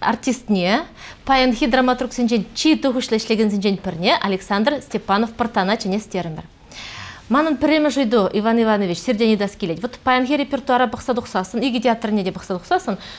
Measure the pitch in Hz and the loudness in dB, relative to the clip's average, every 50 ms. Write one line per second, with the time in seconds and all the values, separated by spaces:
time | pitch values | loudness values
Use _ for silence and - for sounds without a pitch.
0 | - - 226 - - 269 226 - - - 208 185 175 180 208 285 339 - - - | 0 0 0 0 0 -2 -2 -2 -2 0 0 2 2 2 2 0 -2 -6 -14 -20
1 | - - - - - - 269 262 262 262 233 - 302 240 226 262 254 254 247 240 | -20 -20 -20 -6 -2 2 4 4 4 4 2 2 2 2 2 4 4 2 2 0
2 | 247 240 - - 240 220 240 226 185 - - - - 311 311 311 311 277 226 262 | -2 -4 -2 0 0 2 2 0 0 -2 -4 0 4 4 4 4 2 0 0 0
3 | 254 - 233 220 220 - 233 208 226 208 196 202 190 214 196 180 - 190 170 160 | 0 0 0 0 0 0 0 2 2 2 2 0 0 0 0 -2 -4 -6 -4 -2
4 | 175 226 339 - - 202 190 381 - - 208 202 220 285 294 262 - - - 208 | 0 0 0 2 0 0 -2 -2 -2 -2 0 0 2 0 0 -2 -4 -6 -8 -4
5 | - - 196 202 233 226 226 - 247 226 - - 185 190 220 226 - 190 190 214 | -2 0 0 0 0 0 -2 -4 -4 -2 0 0 0 0 0 -2 -2 -2 -4 -4
6 | 208 - - 220 226 165 156 165 160 - - - - - - - - - - - | -4 -6 -6 -6 -6 -6 -8 -12 -14 -18 -20 -20 -20 -20 -20 -18 -16 -16 -16 -16
7 | - - - - - - 214 285 311 320 302 - 294 285 311 311 302 294 - 277 | -16 -16 -18 -14 -4 0 0 2 2 2 0 0 2 2 4 2 2 2 2 0
8 | 269 214 240 226 214 - - 208 208 226 226 233 226 220 214 202 202 175 175 170 | 0 2 2 2 2 2 0 0 0 2 2 2 2 2 2 2 0 -2 -2 -2
9 | - 254 247 202 233 220 220 196 202 196 - - 208 170 165 165 196 247 - - | -2 -2 0 2 2 2 2 2 0 -4 -4 -6 -6 -6 -4 -4 -8 -10 -10 -4
10 | - 262 254 254 262 240 294 277 285 285 285 254 - - 254 247 254 240 - - | 0 0 2 2 2 2 0 0 0 -2 -4 -4 0 2 2 2 2 0 -2 -4
11 | - - 247 240 233 - - 202 185 - - 226 190 269 226 233 226 247 226 226 | -4 -4 -2 -2 -4 -4 -4 -4 -4 -4 -2 -2 0 0 0 0 2 0 0 0
12 | - 214 214 208 185 190 190 - - - 190 180 - - 349 359 - - 196 - | 0 -2 0 0 0 -2 -4 -6 -6 -6 -8 -6 -2 0 -2 0 0 -2 -6 -6
13 | - - - | -8 -14 -18